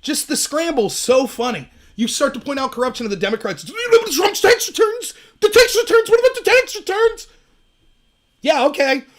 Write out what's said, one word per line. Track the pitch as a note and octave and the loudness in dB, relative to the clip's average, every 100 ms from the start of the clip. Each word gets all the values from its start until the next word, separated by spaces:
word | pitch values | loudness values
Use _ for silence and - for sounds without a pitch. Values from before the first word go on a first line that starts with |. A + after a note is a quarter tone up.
Just | - D4+ - | -4 -6 -4
the | C#4+ | -4
scramble's | - D4 E4+ C#4+ G3+ | -4 -4 -2 -2 -2
so | - - C4 C4+ | -4 2 2 2
funny. | - A#3+ G3 B2+ _ _ | -4 -6 -6 -12 _ _
You | - A#3 | -6 -6
start | - C#4 | -2 -2
to | C4 | -4
point | C#4 C#4 | -8 -6
out | C4 | -6
corruption | A#3 B3+ - | -4 -4 -4
of | A3+ | -8
the | |
Democrats. | G3 G3 G#3 G#3 F#3 | -4 -4 -4 -6 -10
Trump's | - G4+ A#4+ A4+ A4 C#4+ G4+ G4 | -12 -8 2 2 2 -2 -2 2
tax | - A#4 - | 2 2 0
returns! | - A4 A#4 G#4 - - _ | -2 -2 -2 -12 -16 -20 _
The | G#4+ | 2
tax | A4 A#4+ | 4 4
returns! | A4 A#4 A4+ A4 | 2 2 2 4
What | A#4 | 4
about | B4 | 4
the | B4+ G4+ | 0 2
tax | B4 B4 | 2 2
returns? | G#4+ - G4 A4+ A4 - _ _ _ _ _ _ _ _ _ _ _ | -8 -6 0 0 0 -18 _ _ _ _ _ _ _ _ _ _ _
Yeah, | C#4 D4+ | -2 2
okay. | C4+ C#4+ C4+ C4+ - | 2 2 0 0 -4